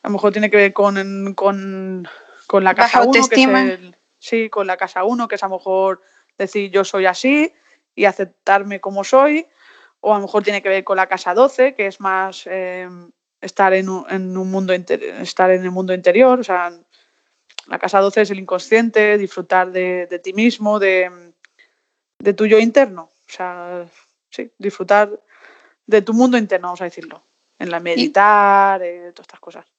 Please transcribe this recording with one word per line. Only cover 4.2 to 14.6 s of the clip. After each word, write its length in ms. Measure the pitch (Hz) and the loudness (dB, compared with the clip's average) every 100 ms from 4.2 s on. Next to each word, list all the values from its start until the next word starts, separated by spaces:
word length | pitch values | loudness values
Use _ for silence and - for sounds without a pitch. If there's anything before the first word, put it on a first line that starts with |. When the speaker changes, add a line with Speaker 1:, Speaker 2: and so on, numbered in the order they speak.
| - 233 220 | -4 -4 -2
Speaker 1:
con 180 | 208 190 | -4 -4
la 100 | 185 | -4
casa 260 | 190 185 | -6 -4
uno, 240 | 196 240 226 | -2 -4 -6
que 80 | 208 | -6
es 80 | |
a 40 | 190 | -6
lo 100 | 185 | -8
mejor 440 | 190 190 190 185 _ _ _ _ | -4 -2 -2 -4 _ _ _ _
decir, 340 | 196 208 196 | -6 -4 -2
"Yo 120 | 190 | -2
soy 220 | 190 196 190 | 0 0 -2
así", 480 | 180 262 294 311 _ _ _ _ - | 0 0 2 0 _ _ _ _ 0
y 100 | 196 | 0
aceptarme 760 | 190 190 _ - 196 202 196 | 0 -8 _ 0 0 0 -10
como 220 | 196 196 | -8 -6
soy, 440 | 196 262 285 302 330 _ _ _ _ _ | 2 4 4 0 -6 _ _ _ _ _
o 120 | 208 | 0
a 40 | 208 | 0
lo 60 | |
mejor 200 | 196 208 | 0 -2
tiene 180 | 202 202 | 0 -2
que 80 | 196 | -2
ver 140 | 190 | -2
con 140 | 190 190 | 0 -2
la 100 | 185 | 0
casa 260 | 185 180 | -2 -2
doce, 420 | 185 269 - 262 269 | 2 2 4 0 2
que 120 | 196 | -6
es 120 | 190 | -4
más, 420 | 196 190 190 185 - | -4 -2 -4 -8 -10
eh, 440 | 190 185 180 180 180 175 _ _ _ | -8 -8 -8 -12 -16 -20 _ _ _
estar 320 | 196 - 190 | -12 0 2
en 160 | 190 190 | 2 0
un, 160 | 185 - | -6 -6
en 280 | 190 185 185 | -6 -4 -6
un 120 | 185 | -4
mundo 220 | 190 | -4